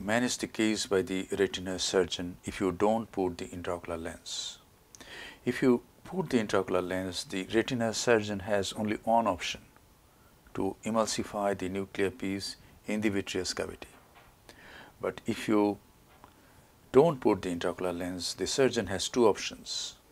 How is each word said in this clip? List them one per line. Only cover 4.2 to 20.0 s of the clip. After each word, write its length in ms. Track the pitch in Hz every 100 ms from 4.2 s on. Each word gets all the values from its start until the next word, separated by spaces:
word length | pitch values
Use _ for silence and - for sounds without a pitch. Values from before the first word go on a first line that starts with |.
| - - - - _ _ _ - - - - -
If 180 | 123 -
you 200 | 135 120 - -
put 280 | - 185 156
the 80 | 127
intraocular 480 | 107 101 95 92 90
lens, 380 | 92 92 87
the 220 | - 98 92
retina 400 | 110 110 123 113
surgeon 460 | 107 - 113 104 104
has 320 | 92 101 92
only 240 | - 107 107
one 220 | - 113 110
option, 340 | 87 - - - - _ _ _ _ - _ -
to 240 | - 98 -
emulsify 720 | 110 113 107 - 101 107 101 98
the 100 | 92
nuclear 420 | 95 98 - 95
piece 440 | 92 98 98 - - - - -
in 140 | 107
the 80 | 107
vitreous 440 | 98 - 92 90
cavity. 340 | - 87 - - - - - - _ - - - - - -
But 200 | 95 - -
if 220 | 104 -
you 300 | 107 104 101 - _ _ - - - - - - _ -
don't 280 | 127 165 139
put 220 | 113 98
the 60 | 92
intraocular 500 | 85 87 85 90 87
lens, 360 | 90 90 -
the 120 | - -
surgeon 400 | - 131 113 92
has 220 | 95 -
two 180 | 120 113
options. 720 | 92 - - - - - -